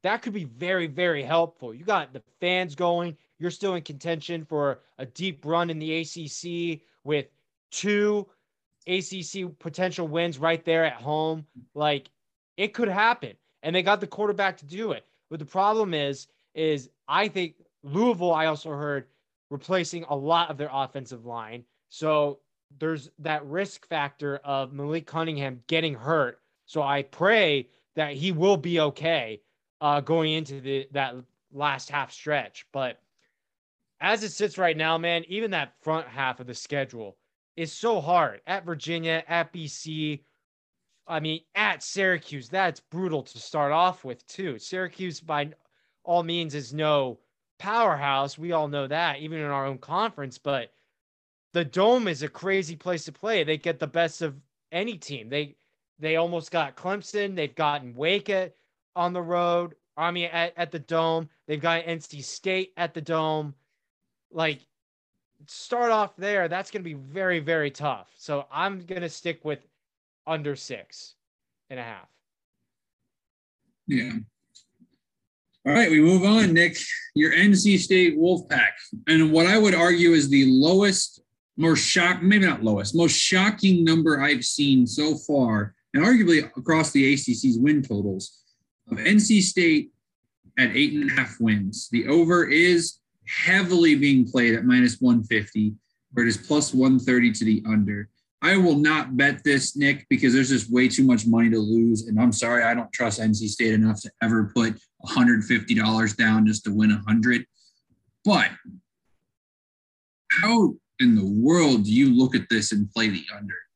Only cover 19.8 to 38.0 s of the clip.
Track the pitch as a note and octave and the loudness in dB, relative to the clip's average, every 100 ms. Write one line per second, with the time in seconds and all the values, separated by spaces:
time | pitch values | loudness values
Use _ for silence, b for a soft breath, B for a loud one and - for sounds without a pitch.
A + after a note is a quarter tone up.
19.8 | E3+ F3 E3 C#3+ C#3+ E3 E3 C#3 D3 C3+ | -4 -10 -8 -8 -2 0 -2 -6 -8 -6
20.8 | C3+ C#3 B2+ B2 A#2+ A#2 A2 A#2+ A#2+ _ | -8 -10 -16 -18 -14 -14 -14 -18 -20 _
21.8 | _ - D#3 D3+ D3 C#3 _ _ _ C#3+ | _ -8 -2 0 -2 -6 _ _ _ _
22.8 | D#3 D#3 B2 _ D#3 D3+ C#3+ D#3+ G3 - | -8 -8 -12 _ -8 -8 -6 -8 -8 -12
23.8 | _ D#3+ C#3+ _ D3 C#3 C#3+ C#3 C3 C#3 | _ -8 -8 _ -10 -10 -6 -6 -6 -10
24.8 | C#3+ D#3+ D#3+ D#3+ E3 D3+ C#3 B2 - D#3+ | -8 -8 -8 -8 -6 -6 -8 -10 -6 -4
25.8 | D#3+ C3 B2 E3 B2+ - _ _ _ D#3 | -4 -6 -4 -2 -2 -6 _ _ _ -6
26.8 | C#3 C#3 C#3 - F3+ A3 F3+ C#3+ B2+ _ | -4 -4 -6 -4 0 2 2 -2 -6 _
27.8 | _ - D3+ C#3 F3 E3 F#3 F#3+ E3+ E3+ | _ -8 -6 -6 -6 0 0 0 0 -2
28.8 | D3+ C#3 E3 D#3+ A#2 G#2+ _ _ _ _ | -2 -2 -4 -2 -4 -12 _ _ _ _
29.8 | D3+ D3 C#3+ E3 D#3 D#3 D3 C#3 B2+ C3+ | -2 -2 0 -2 0 -4 -8 -12 -8 -8
30.8 | C3+ C#3 C3+ B2 B2 _ _ C#3 D3 C3+ | -6 -6 -6 -8 -20 _ _ -6 -6 -6
31.8 | - C#3+ C3 - D3+ D3 G#2+ - - C#3 | -6 -8 -8 -12 -6 -6 -6 -16 -14 -8
32.8 | B2+ - _ _ _ _ _ _ _ _ | -8 -10 _ _ _ _ _ _ _ _
33.8 | _ _ F3 G#3+ G#3+ - G3+ - F3+ D#3 | _ _ -2 -2 -4 -6 -6 -2 -2 0
34.8 | D#3+ E3 E3+ E3+ E3 G3 A3 F3+ C#3 _ | -2 -2 -2 -4 -4 -8 -6 -6 -8 _
35.8 | D3+ D#3+ B2+ A#2+ C3 B2+ B2 A#2+ - C#3+ | -6 -6 -6 -6 -6 -6 -14 -16 -8 -8
36.8 | C3 A#2 G#2 _ _ _ _ - E3 - | -8 -10 -18 _ _ _ _ -12 -12 -6
37.8 | A3+ G#3+ | -4 -2